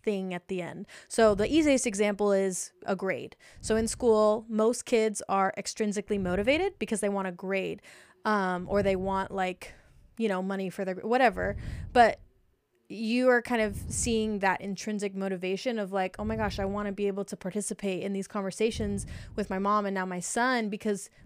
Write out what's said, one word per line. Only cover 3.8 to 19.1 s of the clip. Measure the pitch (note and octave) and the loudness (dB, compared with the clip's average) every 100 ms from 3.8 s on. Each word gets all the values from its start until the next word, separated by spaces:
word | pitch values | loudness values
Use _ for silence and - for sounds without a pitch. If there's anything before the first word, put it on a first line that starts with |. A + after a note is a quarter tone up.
| A3+ | 0
school, | - A#3+ G#3+ G#3+ A3 A3+ | 2 4 6 6 4 0
most | G#3+ A3 A#3+ | 2 2 2
kids | - A#3 A3 G#3 - | 2 2 2 0 -2
are | G3 F#3+ - | 2 2 0
extrinsically | - - G#3+ G3+ G3+ G3+ | -8 -4 -2 -2 -2 -2
motivated | F3+ F#3 G#3+ D4+ G4 - | 0 0 2 2 2 -2
because | - G#3+ | -4 -2
they | G3+ | 0
want | G3+ F#3+ | -2 -4
a | |
grade, | F3 F#3+ F#3+ F3+ - - - - _ G#3+ | -6 -4 -2 -2 -8 -12 -20 -20 _ 0
um, | G#3 F#3 F3+ F3+ | 2 2 -2 0
or | G3+ | 2
they | G3 F#3 | 2 2
want, | F#3+ F#3+ F#3+ | 0 -2 -2
like, | G3 F#3 F3+ - - - - - - | -2 -2 -4 -12 -20 -20 -20 -14 -4
you | A3 | -2
know, | F#3 | 0
money | F#3+ G3 F#3 | -2 -4 -4
for | - | -4
their, | F#3+ F#3 | -6 -4
whatever. | A3 B3 A#3+ F#3 F#3 G3+ - - - | 0 4 4 4 -4 -4 -8 -8 2
But | B3 A3+ - - _ _ _ _ _ - | 6 6 4 -10 _ _ _ _ _ -14
you | G3+ A3 A#3+ B3+ | -6 -2 2 4
are | A#3+ | 4
kind | A#3 A#3+ | 2 0
of | G#3+ G3+ - | 0 -4 -6
seeing | A3+ A#3+ A3+ G#3+ G3+ | -4 0 0 0 0
that | F#3+ F3+ | 0 0
intrinsic | G3 F#3+ A3 G#3 G3+ G3 | -4 -8 -6 -4 -4 -4
motivation | F#3+ F#3 F#3 F#3+ C4 A3+ | -4 -4 -4 -2 -2 -4
of, | F#3+ | -2
like, | G3 F#3 - | -2 -4 -4
"Oh | G#3+ | -4
my | A3 | -2
gosh, | G#3 - | -2 -2
I | G3 | -4
wanna | G3+ G#3 | -4 -4
be | G3 G3+ | -2 -2
able | G3 | -2
to | F#3+ G3 | -6 -8
participate | F#3+ G#3 G3 G#3 G3+ F3+ | -6 -4 -6 -4 -4 -4
in | G3+ | -4
these | G3 F#3+ | -4 -6
conversations | G#3 F#3+ - A3+ - G#3 G3 - | -6 -6 -2 -2 0 -4 -4 -8